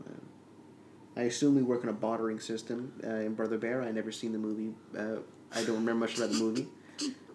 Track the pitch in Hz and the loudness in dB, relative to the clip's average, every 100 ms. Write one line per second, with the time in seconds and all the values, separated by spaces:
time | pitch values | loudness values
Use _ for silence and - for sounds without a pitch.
0 | - - - - - - - - - - | -12 -14 -16 -20 -20 -20 -20 -20 -20 -20
1 | - - 120 - 147 139 123 120 117 107 | -10 -2 0 4 6 6 6 2 0 0
2 | 110 113 113 110 - 110 - 120 131 - | 0 2 0 -2 -4 -4 -4 -6 -6 -8
3 | 113 110 110 110 110 110 113 127 120 110 | -4 -2 0 0 0 0 0 0 0 -2
4 | 107 110 117 110 107 107 110 110 - - | -2 -4 -2 0 0 -2 -2 -6 -8 -4
5 | 107 110 - - - 117 117 110 113 117 | -2 -4 -6 -16 -6 -2 2 2 4 4
6 | 113 120 110 107 113 120 147 - - - | 2 2 2 4 2 2 -2 -8 -14 -6
7 | - - - | -6 -6 -12